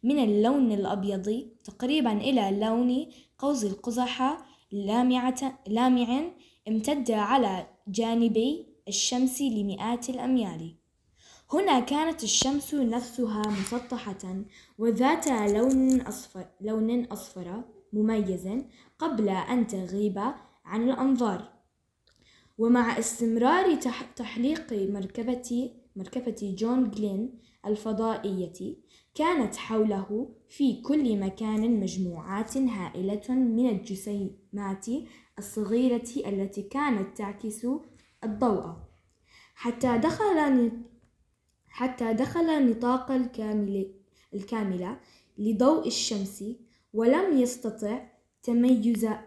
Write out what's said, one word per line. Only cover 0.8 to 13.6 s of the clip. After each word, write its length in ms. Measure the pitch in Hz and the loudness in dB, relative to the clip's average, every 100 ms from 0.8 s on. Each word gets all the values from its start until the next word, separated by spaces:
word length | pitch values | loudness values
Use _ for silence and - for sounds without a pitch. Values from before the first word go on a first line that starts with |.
| 196 202 196 196 190 226 269 - | 0 -2 -2 -2 -2 -4 -6 -18
تقريبا 480 | - - 254 302 240 | -20 -6 0 2 2
إلى 480 | 208 214 262 196 202 | 2 2 2 2 0
لون 460 | 220 226 247 254 311 - _ _ | 0 2 2 0 -2 -12 _ _
قوس 280 | 277 285 208 | -2 0 -2
قزح 720 | 196 - 233 247 - 254 311 - - _ | -4 -4 -2 -2 0 -2 -2 -10 -20 _
لامعة، 880 | 202 196 220 254 254 247 254 262 262 - | -6 0 2 4 4 2 -2 -6 -8 -4
لامع 560 | 220 254 247 233 254 339 - - _ - | 2 4 4 4 0 -2 -8 -20 _ -4
امتد 440 | 220 220 285 240 | -2 0 0 0
على 560 | 214 202 262 220 185 - _ - | 0 4 4 4 0 -8 _ -6
جانبي 800 | 196 233 233 233 220 240 320 - _ - | -2 0 4 4 4 2 -2 -8 _ -8
الشمس 540 | 202 - 247 254 254 | -2 0 2 0 2
لمئات 680 | 277 214 202 196 220 240 240 | -2 0 -2 -4 -4 -4 -4
الأميال. 680 | 247 247 254 202 160 165 - _ _ _ _ - - _ | -6 0 0 0 -4 -12 -14 _ _ _ _ -20 -20 _
هنا 260 | 302 392 269 | 0 4 2
كانت 440 | 240 285 320 320 | 2 0 -2 -2
الشمس 500 | 214 - 269 285 - | -2 0 2 -2 -2
نفسها 680 | 294 240 233 247 - 226 214 214 | -2 0 0 -4 -4 -2 -2 -2
مسطحة 960 | 202 | -2